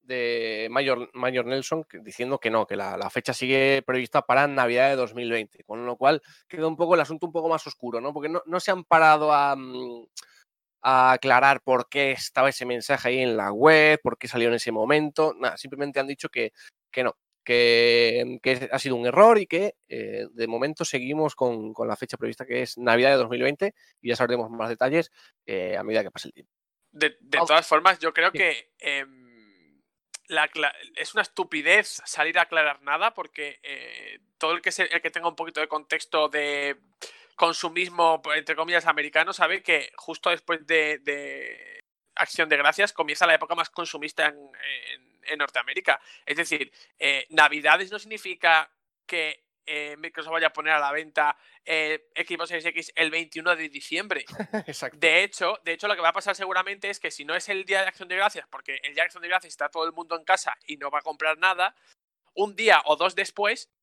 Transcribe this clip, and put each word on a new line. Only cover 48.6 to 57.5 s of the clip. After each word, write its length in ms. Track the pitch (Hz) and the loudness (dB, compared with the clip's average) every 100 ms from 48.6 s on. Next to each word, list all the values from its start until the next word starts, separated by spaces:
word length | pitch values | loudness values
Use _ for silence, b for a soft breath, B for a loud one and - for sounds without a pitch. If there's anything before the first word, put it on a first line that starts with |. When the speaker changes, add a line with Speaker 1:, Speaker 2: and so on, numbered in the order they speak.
| 151 _ _ _ - | 0 _ _ _ -8
Speaker 2:
que, 400 | 175 156 151 _ _ - | -6 -6 -8 _ _ -10
eh, 300 | 151 147 147 | -8 -8 -12
Microsoft 360 | 160 165 156 | -12 -12 -6
vaya 140 | 165 160 | 0 0
a 60 | |
poner 200 | 151 156 | 0 0
a 60 | 156 | 2
la 120 | 143 | 2
venta, 460 | 147 156 151 147 - b b | -4 -4 0 0 -2 b b
eh, 460 | - 160 156 156 _ - | -4 -2 0 -4 _ -8
Xbox 340 | 170 170 170 | -6 -6 -6
Series 160 | 175 170 | -4 -4
X 260 | 160 156 - | -6 -8 -2
el 160 | 165 | -2
veintiuno 440 | 160 165 160 165 165 | -2 -8 -6 -2 -2
de 140 | 156 | -4
diciembre. 560 | 143 - 160 202 147 - | -12 -8 -8 -4 -8 -8
Speaker 1:
<laughs> 400 | - 202 214 165 | -12 -8 -8 -10
Exacto. 300 | 139 131 147 | -12 -12 0
Speaker 2:
De 240 | 160 165 | 2 4
hecho, 340 | 196 - 180 208 | 0 -2 -4 -4
de 100 | 165 | -6
hecho, 140 | 165 208 | -6 -4
lo 80 | 190 | 0
que 60 | |
va 80 | 165 | 0
a 40 | |
pasar 220 | 190 196 190 | 0 -6 -6
seguramente 540 | 190 185 190 196 196 | -4 -4 -4 -8 -8
es 100 | 196 | -8
que 120 | 170 | -10
si 120 | - 147 | -12 -6
no 80 | 175 | -6
es 120 | |
el 160 | 208 | -4